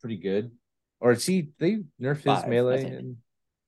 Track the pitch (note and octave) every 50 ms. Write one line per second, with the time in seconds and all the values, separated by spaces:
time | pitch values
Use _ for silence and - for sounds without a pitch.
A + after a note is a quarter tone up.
0 | - A#2 A2+ F2 E2+ F#2+ F#2+ G#2 A2+ A#2+ - _ _ _ _ _ _ _ _ _
1 | A2+ B2 A#2+ A2+ - - F#3 F#3+ D3+ D3 - - D#3 F3 A3 A3 F3+ - _ -
2 | A#2+ C3+ D3 D3 - - G#2 F#2 - - A#2 A#2+ B2 B2 B2+ C3+ C3+ B2+ B2+ B2+
3 | B2+ B2+ B2+ A#2 - _ _ _ _ _ _ _ _